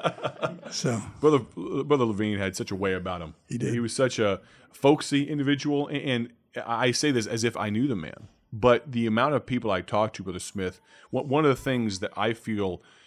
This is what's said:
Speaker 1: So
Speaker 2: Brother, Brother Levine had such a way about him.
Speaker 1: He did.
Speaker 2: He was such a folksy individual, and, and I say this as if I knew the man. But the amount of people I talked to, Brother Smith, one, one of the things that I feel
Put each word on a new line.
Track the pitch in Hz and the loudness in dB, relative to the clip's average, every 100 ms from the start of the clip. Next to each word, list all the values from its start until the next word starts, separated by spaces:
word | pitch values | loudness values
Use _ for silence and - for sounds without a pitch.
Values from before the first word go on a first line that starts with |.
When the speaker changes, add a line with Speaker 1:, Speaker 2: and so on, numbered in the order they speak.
| 165 - 151 - 165 175 - | -4 -4 -8 -4 -6 -6 -12
Speaker 1:
So | - 147 113 101 - | -6 -4 -4 -6 0
Speaker 2:
Brother, | 151 147 | 4 4
Brother | 107 - 143 139 143 143 117 | 2 -10 -6 -4 0 2 2
Levine | 101 107 101 | 0 -2 -2
had | 95 95 | -2 -4
such | 113 | -6
a | 95 | -2
way | 98 | -2
about | 92 90 90 | -2 -4 -8
him. | 82 82 - | -8 -14 -10
Speaker 1:
He | 123 | -6
did. | 107 | -2
Speaker 2:
He | 120 | -2
was | 113 - | -2 0
such | 127 - | 0 2
a | 104 95 - - - | 0 0 -6 -20 -20
folksy | - 135 151 - 139 139 | 2 4 4 4 -2 0
individual, | 147 135 139 147 143 143 | -2 0 0 0 -2 -2
and, | 143 143 123 117 - _ - | -4 -2 -2 -4 -10 _ -10
and | - | -6
I | 113 127 | 0 2
say | 120 151 | 2 2
this | 127 104 | 2 0
as | 113 | 0
if | 117 - | -2 -2
I | 104 | -2
knew | 107 143 | 0 0
the | 104 | -2
man. | 76 - - _ _ | -6 -12 -20 _ _
But | 113 123 117 - | 2 6 6 4
the | 120 113 | -2 0
amount | 110 139 135 | 2 2 2
of | - | 0
people | 123 110 | -2 0
I | 92 | -2
talked | 87 104 107 - | 0 0 0 -2
to, | |
Brother | 95 87 | -8 -8
Smith, | - 101 92 - _ - - | -8 -6 -6 -6 _ -20 -6
one, | 127 131 | -4 0
one | 139 151 | 4 4
of | |
the | 127 | 4
things | - 127 110 95 | 2 0 0 -2
that | 101 - | -6 -2
I | 107 | -2
feel | 113 - 107 95 85 - - | -2 -4 -2 -2 -4 -12 -20